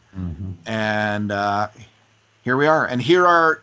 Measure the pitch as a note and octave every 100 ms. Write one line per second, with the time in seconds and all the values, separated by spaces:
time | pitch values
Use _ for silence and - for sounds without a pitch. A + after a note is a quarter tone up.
0 | _ F#2+ F2+ D#2 F#2+ F2+ A2 A2+ G#2+ G#2+
1 | G#2+ G#2 G#2 G2+ G2+ G2+ G#2 - G#2+ _
2 | _ _ _ _ B2 C3 D3+ D#3 A#2+ B2
3 | A#2 F3+ F3+ E3+ D#3+ -